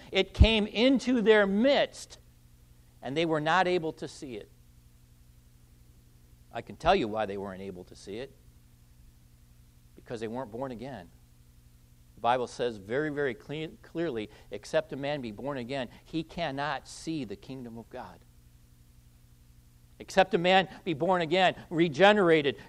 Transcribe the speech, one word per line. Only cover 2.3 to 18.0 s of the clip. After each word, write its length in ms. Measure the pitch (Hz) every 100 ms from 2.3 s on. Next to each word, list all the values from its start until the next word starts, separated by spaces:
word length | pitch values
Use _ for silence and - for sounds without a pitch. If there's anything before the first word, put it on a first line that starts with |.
| - - - - - - -
and 160 | 123 143
they 80 |
were 160 | 165 156
not 260 | 151 170 180
able 280 | 180 160
to 120 | 156 156
see 300 | - 147 104
it. 140 | - - - - - - _ - - - - - - - - - - - - - -
I 80 | 117
can 160 | - 101
tell 180 | 160
you 140 | 202 113
why 160 | 110
they 140 | 104 98
weren't 240 | 98 92
able 220 | 98 90
to 100 | 90 -
see 220 | - 107
it. 160 | 139 - - - - - - - - - - - - - - - -
Because 260 | - - 120
they 80 | 110
weren't 220 | 120 127
born 200 | 117 135
again. 400 | 117 127 117 85 - - - - - - - _ - -
The 60 | -
Bible 260 | 117 127 117
says 300 | - 123 107
very, 320 | 95 127 156
very 260 | 143 143
cle-, 420 | 113 - 147 156 -
clearly, 460 | - 165 170 113 107 - -
"Except 420 | 107 - 156 156
a 40 | 135
man 260 | 143 147
be 100 | 120
born 240 | 104 127 139
again, 320 | 117 139 120 -
he 180 | - 160
cannot 640 | 160 - 160 139 147 135 -
see 380 | - - 160
the 120 | 113 98
kingdom 420 | - 131 120 113
of 100 | 110
God." 320 | 123